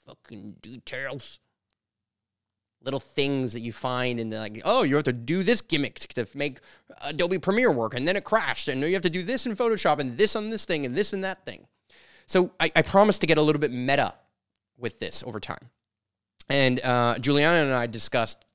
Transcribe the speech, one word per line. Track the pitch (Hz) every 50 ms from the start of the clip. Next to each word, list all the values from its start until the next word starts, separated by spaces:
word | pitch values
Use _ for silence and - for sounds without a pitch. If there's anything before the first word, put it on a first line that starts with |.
| _
fucking | - 117 _ _ - 117 104 104 107 95 _
details. | - 107 123 123 - - 131 127 135 135 135 135 - - - - _ _ _ _ _ _ _ _ _ _ _ _ _ _ _ _ _ _ _ _ _ _ _ _ _ _ _ _
Little | - 131 135 135
things | - - - - 139 139 139 135 131 117 104
that | 120
you | 117 117
find | 110 - - 127 123 123 127 123 123 117
in | 113 110
the, | 107 110
like, | 110 104 107 113 -
"Oh, | 180 226 262 214
you | 143 135
have | 147 151
to | 143 123
do | 120 117 123 165 185
this | 185 180 240 -
gimmick | - - 160 151 139 107 - -
to | - - - 127 113 - -
make | 143 143 147 127 - _ - - - _ _ - -
Adobe | - 147 165 143 175 175 190 175
Premiere | - 185 196 226 254 226
work, | 151 120 113 107 117
and | 123 135
then | 165 190 202
it | -
crashed, | - 208 220 175 135 113 - - -
and | 131 131
you | 143 165
have | 185 196 165
to | 185
do | 156 180 175
this | 180 262 254 -
in | 254 214
Photoshop, | - 247 233 226 185 - 170 151 143
and | 143 127 117 131
this | 208 208 -
on | 226 208 220
this | 226 202 -
thing, | - 175 151 143
and | 123 123
this | 175 208 - -
and | 190 190
that | 190 185 _ -
thing." | - 101 - - _ _ _ _ _ _ - - _ - - _
So | - - 185 180 - - -
I, | 160 165 -
I | 165
promise | 156 - - 196 208 214 190 -
to | - 151
get | 160 151
a |
little | 151 151 156 143
bit | 151 131
meta | 123 123 123 131 139 139 123 98 - _ _ _ _ _ _ _ _ _ _ _ _ -
with | 120 113 - -
this | - 87 - - -
over | - 110 107
time. | - - - - - - _ _ _ _ _ _ _ _ _ _ _ _ _ _ - -
And, | 139 139 135 131 123 127
uh, | - 127 123 123 120 120 117 113
Juliana | 117 139 143 143 147 160 175 170 151
and | 139 131
I | 123 120 117
discussed | 110 113 - - - 123 113 110 - _ _ _ _